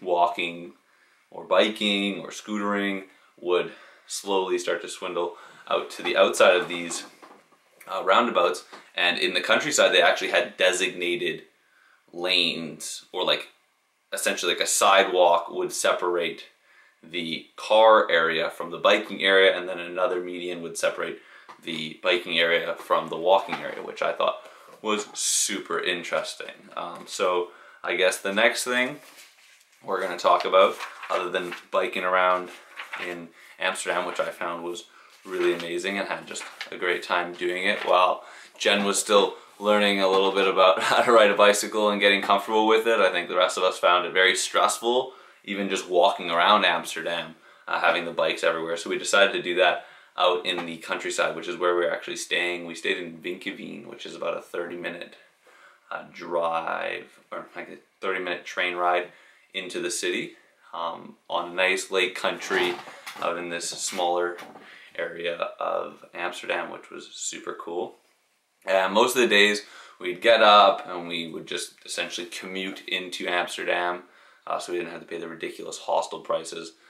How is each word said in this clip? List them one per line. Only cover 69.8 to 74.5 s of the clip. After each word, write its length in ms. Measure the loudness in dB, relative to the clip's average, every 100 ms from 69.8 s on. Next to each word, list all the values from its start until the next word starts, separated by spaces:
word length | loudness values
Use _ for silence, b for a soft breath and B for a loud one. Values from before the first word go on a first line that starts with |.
| B B
we'd 240 | -8 0
get 220 | 4 8
up 420 | 8 10 8 6 -2
and 180 | -10 -6
we 240 | -6 -6
would 160 | -10 -8
just 280 | -8 -8 -14 -10
essentially 420 | -8 -6 -8 -10
commute 540 | -12 -10 -6 -6 -8 -6
into 440 | -6 -6 -8 -2
Amsterdam, 760 | 0 -2 -4 -4 -2 -2 -6 -12 b b b
uh, 140 | -8